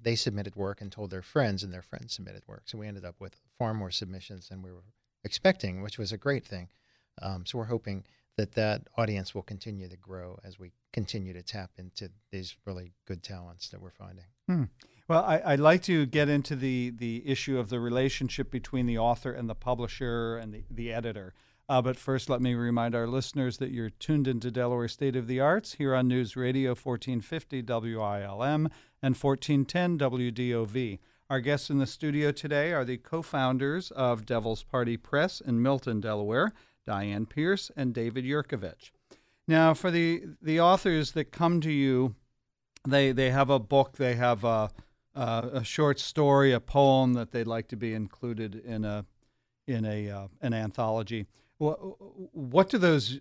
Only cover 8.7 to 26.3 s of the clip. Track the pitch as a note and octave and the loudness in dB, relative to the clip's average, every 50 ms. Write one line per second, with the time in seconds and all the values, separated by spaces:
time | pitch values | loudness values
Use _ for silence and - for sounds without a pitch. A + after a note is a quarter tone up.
8.7 | G#2 - - - _ A#2 A2+ A2 G#2 G2 F#2 - - G2 - - G#2+ F#2 - A2+ | 0 -2 -6 -6 _ -2 0 0 0 -2 -4 -6 -8 -10 -10 -10 -12 -12 -10 -10
9.7 | G2+ F#2+ F#2 F2+ F#2 F2 F#2 F#2+ F#2+ F#2 F2+ F2+ F#2 - - F#2+ F2+ - F#2 E2+ | -10 -10 -12 -14 -16 -20 _ -16 -14 -14 -12 -14 -16 -16 -18 -20 -20 -20 -20 -20
10.7 | - _ _ _ - A#2 G2+ - - G#2 F#2 F#2 F2 F2+ F2+ - - G2+ F#2 - | -20 _ _ _ -6 -4 -4 -4 -6 -8 -8 -10 -12 -12 -12 -12 -12 -12 -12 -14
11.7 | _ - F#2 F2+ - - G2+ F2 F#2+ _ _ _ G2+ F#2+ F#2 - - - _ G2+ | _ -18 -18 -18 -14 -14 -14 -14 -16 _ _ _ -12 -10 -10 -12 -14 -14 _ -12
12.7 | F#2 F2+ F2+ F2 - _ _ - F#2+ E2+ - - G2 F2+ F2 F2 F2 F2 - - | -10 -10 -12 -14 -18 _ _ -12 -10 -10 -10 -12 -14 -14 -14 -16 -16 -16 -16 -16
13.7 | - F#2 F#2 F2+ - - F#2+ F#2 F#2 F#2 F2 F#2 _ _ _ - F3+ D#3+ A#2+ - | -14 -16 -18 -20 -20 -18 -18 -18 -18 -18 -20 -20 _ _ _ 0 0 0 0 -2
14.7 | - _ - _ _ _ _ - E3 E3 F#3+ G3 D#3 - - E3+ C#3+ C#3 D3+ D#3 | -4 _ -20 _ _ _ _ 2 4 4 4 4 2 2 4 2 4 6 8 8
15.7 | F3+ F3+ - - F3 D#3 C#3+ A#2+ B2 D3+ D3 C#3+ D3 C#3+ C3 - D3+ B2+ C3 C3 | 8 6 4 2 2 2 2 2 2 2 4 4 4 2 0 -2 -4 -4 -2 0
16.7 | B2+ B2 B2 B2 A#2+ A#2 B2 A#2 A2+ A#2+ - C#3 C3 - - C#3+ C3+ B2 A#2 G2 | 0 0 -2 -4 -4 -6 -6 -6 -6 -4 -2 -2 -2 -2 -2 -2 -2 -2 -2 -2
17.7 | B2 A#2+ A#2+ A#2+ A#2+ B2+ C3 C3+ - - C3+ A#2+ - - C3 - - A#2+ - - | -2 -2 -2 0 2 2 2 2 0 -2 -4 -4 -4 -4 -6 -4 -6 -8 -6 -4
18.7 | - B2+ B2 A#2+ A#2 A2+ A2 A#2+ A#2+ - - B2+ - - A#2+ A2 G#2+ - - B2+ | -2 -2 0 0 0 2 2 2 0 0 -4 -6 -6 -6 -6 -6 -8 -4 -2 -2
19.7 | B2 A#2 A#2+ A2+ - - C3 A#2+ A#2 A#2 A#2 A2+ A2+ A#2 A2 G#2+ G#2 G#2+ G#2+ - | -2 -2 -2 -4 -6 -6 -4 -2 -2 -2 -2 -4 -4 -6 -8 -10 -12 -12 -12 -10
20.7 | A2+ A2+ A#2 A#2 A2+ A#2 A#2 A#2 G#2 G#2 F#2+ F#2 - _ _ _ _ _ _ - | -8 -8 -6 -6 -4 -4 -4 -6 -6 -8 -10 -14 -16 _ _ _ _ _ _ 0
21.7 | C3+ B2+ A#2 B2+ B2 - - C3+ C3+ B2+ - - C3 A#2+ B2+ B2 A#2+ A#2 A#2+ A#2+ | 2 2 2 2 -2 -4 -2 -2 -2 -2 0 0 0 0 2 0 0 0 0 0
22.7 | A#2 A#2 A#2 A#2 A#2+ A#2 A#2 A#2 B2+ C3+ B2+ - - C#3+ C3 B2 A2 - C3+ B2 | 2 2 2 0 0 -2 -2 0 -2 -2 -2 -2 -2 -2 -2 -2 -2 -4 -6 -6
23.7 | C3 A#2+ A2+ G#2+ - - - - D#3 D3 C3+ C3+ B2 A#2 A#2+ B2 A2 B2 B2 A#2+ | -4 -6 -6 -6 -8 -6 -2 0 2 2 2 2 0 -2 -4 -4 -2 -2 0 0
24.7 | B2 A#2+ A#2 A2+ - - C#3 C3+ B2 C3 A#2 A#2 B2+ B2+ C#3 D3+ F3+ G#3+ - - | 0 0 -2 -4 -4 -2 -2 0 0 -2 -2 -2 0 2 4 4 4 2 0 -4
25.7 | - - C#3+ C3+ C3 B2+ B2+ B2 B2 B2+ A#2+ G2+ | -4 -2 0 2 4 4 4 4 2 2 0 -2